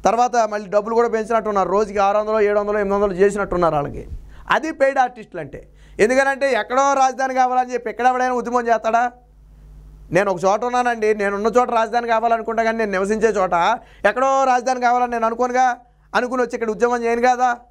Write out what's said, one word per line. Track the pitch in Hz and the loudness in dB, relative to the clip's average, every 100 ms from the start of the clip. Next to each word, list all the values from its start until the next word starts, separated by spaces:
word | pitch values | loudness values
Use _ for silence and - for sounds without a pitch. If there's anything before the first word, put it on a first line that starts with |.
| 190 | 2
తర్వాత | 226 247 240 220 | 2 2 2 0
మళ్ళీ | 208 208 202 | -2 -2 -2
డబ్బులు | 208 226 | 0 0
కూడా | 240 220 | 0 0
పెంచినట్టున్నారు, | 220 226 214 202 180 190 | 0 -2 0 -2 0 0
రోజుకి | 214 202 196 | 0 0 0
ఆరు | 208 | 0
వందలు, | 214 220 208 | 0 2 2
ఏడు | 208 | 2
వందలు, | 208 214 | 0 -2
ఎనిమిది | 202 202 | 0 0
వందలు | 202 175 | 0 2
చేసినట్టున్నారు | 202 202 196 180 170 151 | 2 2 -4 0 2 0
వాళ్ళకి. | 143 113 - - - - - 202 | -4 -8 -12 -14 -16 -20 -2 0
అది | 311 | 0
పెయిడ్ | 320 269 269 247 | 0 0 2 -2
ఆర్టిస్టులు | 247 208 175 143 | -2 -16 -14 -14
అంటే. | 107 - - - - | -16 -20 -20 -20 0
ఎందుకనంటే | 214 254 269 269 277 240 | 2 4 2 0 0 0
ఎక్కడో | 208 254 277 277 | 0 0 2 4
రాజధాని | 262 247 269 254 | 2 0 -4 0
కావాలని | 254 254 247 | 0 0 -2
చెప్పి | 247 233 | -4 -6
ఎక్కడ | - 247 | 0 0
ఎవడైనా | 254 254 247 | 2 0 -2
ఉద్యమం | 233 247 233 | -2 -2 0
చేస్తాడా? | 226 226 226 247 240 _ - - - - - - - - 160 | 0 2 0 -2 -6 _ -20 -20 -20 -20 -20 -20 -20 -2 0
నేను | 202 | 0
ఒక | 180 185 | 0 0
చోట | 208 240 | 0 0
ఉన్నానండి, | 247 247 233 214 214 | 0 0 0 0 0
నేనున్న | 202 202 220 233 | -2 -2 0 2
చోట | 247 233 | 2 0
రాజధాని | 220 233 233 | 0 -2 0
కావాలనుకుంటా, | 226 233 233 220 226 226 | 0 2 0 -2 -2 0
కానీ | 226 | 0
నేను | 220 | -2
నివసించే | 190 196 220 226 208 | -2 -2 0 0 0
చోట | 185 175 180 233 - - 196 | 0 2 0 -2 -6 -4 -2
ఎక్కడో | 214 269 269 269 | 0 0 2 2
రాజధాని | 247 240 254 240 | 0 0 0 0
కావాలని | 247 247 | 0 0
నేను | 233 226 | -2 -2
అనుకోనుగా, | 226 247 254 254 240 _ _ _ - | -2 -2 0 0 -2 _ _ _ -4
అనుకుని | 247 254 | -2 -2
వచ్చి | 240 240 | -4 -4
ఇక్కడ | 226 202 | -6 -2
ఉద్యమం | 240 240 | 0 0
చేయను | 233 233 247 | -2 0 2
కదా. | 247 254 240 - | 2 0 -2 -10